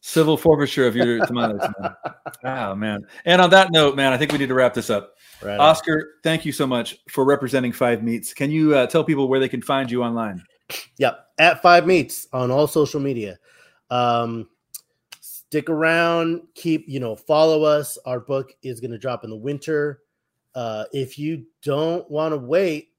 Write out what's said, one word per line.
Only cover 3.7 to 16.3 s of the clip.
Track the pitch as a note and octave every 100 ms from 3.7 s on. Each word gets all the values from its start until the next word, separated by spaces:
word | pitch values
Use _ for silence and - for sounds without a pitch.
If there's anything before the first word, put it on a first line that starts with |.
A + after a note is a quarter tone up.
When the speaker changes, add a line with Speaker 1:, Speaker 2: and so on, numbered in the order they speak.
Speaker 1:
note, | E3 D3 C#3
man, | C3+
I | B2+
think | D3
we | D3
need | C#3
to |
wrap | C3 B2
this | A#2+ A2+
up. | G#2 - _ _ -
Speaker 2:
Right | G#2 G#2
on. |
Speaker 1:
Oscar, | D3+ D#3+ - D#3 - _
thank | E3 D#3+ D#3
you |
so | C3+ C#3
much | B2 A2+ - -
for | - C3+
representing | C#3 B2+ C3 B2
Five | A#2 B2 A#2
Meats. | A2+ A#2 -
Can | - C#3
you, | D#3 D#3 C#3+
uh, | B2
tell | E3
people | D#3 C#3+ C3+
where | C3+
they | C3
can | B2
find | - C#3 B2+
you | B2
online? | A#2+ A#2 A2 F2+ - _ _ - - _
Speaker 2:
Yep. | C3 - _ -
At | E3 D#3+
Five | F3+ F3 E3
Meats | F#3 C3 - -
on | B2+ B2
all | C3 D3+
social | D#3+ C#3+ D3+
media. | C#3 A#2+ G#2 F2+ _ _ _ _ _
Um, | B2 A#2+ A#2 A#2 A2+ A2 _ _ - _ _ _ -
stick | - - _ D3+ D3
around, | D#3+ D#3+ E3 E3+ E3+ E3